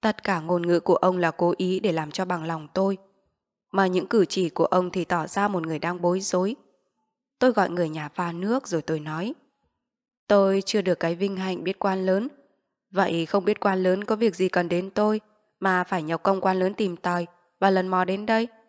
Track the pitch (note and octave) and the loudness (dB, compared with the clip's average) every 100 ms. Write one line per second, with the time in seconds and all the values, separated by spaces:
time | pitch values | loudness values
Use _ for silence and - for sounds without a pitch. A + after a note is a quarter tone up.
0 | A3 G#3 - F3+ D#3+ F3 E3+ F3 - F3 | -2 -2 -4 -4 0 -2 2 0 4 4
1 | F#3 F#3 E3+ - F3 - F#3 F#3 G#3 E3 | 4 2 -2 2 0 0 -2 0 0 -2
2 | D3+ - F#3 F3+ D#3+ D#3+ D3+ - G3 F#3+ | -4 -6 -4 -4 -4 -8 -6 -2 0 -2
3 | _ _ _ _ _ _ _ G3 F#3+ F3+ | _ _ _ _ _ _ _ 0 2 2
4 | F#3+ A#3 F3 - F3 - E3+ F#3 F3+ F3+ | 2 2 2 2 -2 2 2 2 0 -4
5 | E3 F3 D#3+ - G3+ F#3+ D#3+ D#3 E3+ F3+ | -2 -2 -2 -2 -2 -2 -4 -4 -4 -2
6 | F3 F3+ G3 F#3 F#3+ B3+ _ _ _ _ | 0 0 0 0 0 -4 _ _ _ _
7 | _ _ _ _ B3+ A#3 F#3 F3 E3 D#3 | _ _ _ _ 2 4 0 0 -4 -4
8 | D3+ - F3 E3+ F#3+ B3 - F3 - D#3 | -10 -6 -6 -4 -2 -2 -2 -4 -2 -6
9 | D3+ D#3 G3+ E4 _ _ _ _ _ _ | -4 -6 -6 -8 _ _ _ _ _ _
10 | _ _ _ G#3 G3 G3 G3 G#3+ F#3 E3+ | _ _ _ 4 6 2 0 -2 0 0
11 | E3+ E3+ G3 F#3+ F#3+ F3+ E3+ F#3+ G3 F#3+ | 0 -2 -4 -2 -4 -4 -6 -4 -2 0
12 | F#3+ F#3+ B3 - _ _ _ _ _ F#3 | 0 0 0 -10 _ _ _ _ _ -2
13 | G3 E3+ D#3+ G3+ F#3 G#3+ G#3 F#3+ F#3 F#3 | 0 0 0 0 0 0 0 2 2 0
14 | G#3+ A3 A3+ F#3 F#3 F3+ F3 E3+ F#3+ - | 0 0 0 0 0 0 0 -2 -2 0
15 | G#3+ G#3+ _ _ _ _ F#3+ F3+ F3+ F#3 | 0 0 _ _ _ _ 0 0 0 -4
16 | D#3 E3 - F#3+ F#3+ F#3+ F#3 G3+ G3+ E3+ | -2 -2 0 0 0 0 0 0 -4 -2
17 | F3+ F3 F3 _ _ _ F#3+ F#3+ F#3 F#3 | -4 -4 -4 _ _ _ 2 2 2 0
18 | F#3 F#3+ G#3+ A3+ A#3 - | 0 -2 0 0 0 -8